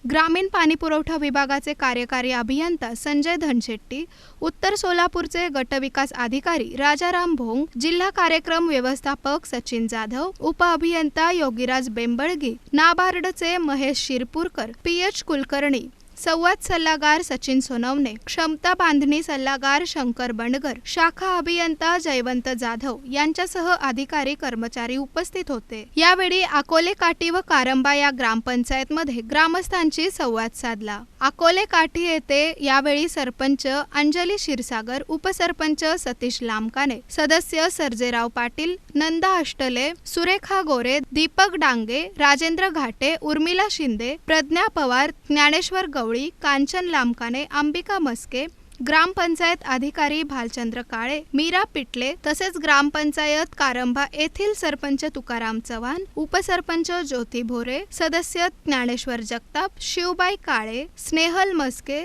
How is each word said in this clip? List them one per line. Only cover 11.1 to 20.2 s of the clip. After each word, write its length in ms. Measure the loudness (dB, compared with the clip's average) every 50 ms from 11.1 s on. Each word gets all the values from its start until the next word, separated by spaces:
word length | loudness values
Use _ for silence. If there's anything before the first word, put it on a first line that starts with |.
| 2 2 2 2
योगीराज 580 | 2 2 0 0 0 -2 -2 0 0 -2 -2 -4
बेंबळगी, 640 | -4 -2 -2 0 0 0 0 -2 -2 -2 -2 -4 -4 -6 -6 0
नाबार्डचे 840 | 2 4 6 6 6 4 2 2 2 0 -2 -4 -4 -2 -2 0 0
महेश 500 | 0 0 0 0 0 0 -2 -2 -2 -4
शिरपूरकर, 640 | -4 -4 -4 -4 -4 -4 -4 -4 -4 -4 -6 -8 -8 -10 -8 -4
पीएच 380 | -2 -2 0 0 -2 -2 -4
कुलकर्णी, 640 | -4 -2 -2 -2 -2 -2 -2 0 2 0 0 0 -4 -8 -18 _ -20 -20 -16 -6
संवाद 380 | -2 0 0 4 4 2 2 2
सल्लागार 600 | -2 -2 -2 0 2 0 0 2 4 4 4 4
सचिन 360 | 2 -2 -6 -4 -2 2 2 2
सोनवणे, 520 | 0 0 -4 -4 -2 -2 0 0 0 -2 -2 -8 -10
क्षमता 460 | -6 -2 0 0 0 0 0 2 2 4
बांधणी 480 | 4 4 4 6 6 4 4 2 2
सल्लागार 600 | 0 -2 -4 -2 0 -2 -2 0 2 2 2 2 2
शंकर 460 | -2 -4 -2 -2 -2 -2 -2